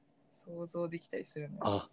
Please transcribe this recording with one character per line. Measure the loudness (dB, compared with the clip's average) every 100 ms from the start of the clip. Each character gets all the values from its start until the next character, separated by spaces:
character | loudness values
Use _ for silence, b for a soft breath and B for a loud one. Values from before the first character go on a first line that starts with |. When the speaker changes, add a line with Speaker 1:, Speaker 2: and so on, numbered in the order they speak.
| _ _ -12
Speaker 1:
想 | -12 -6 -4 -2
像 | 0 0
で | -2
き | -4
た | -4
り | -2
す | -2
る | -4
の | 2
よ。 | 4
Speaker 2:
あ、 | 4 2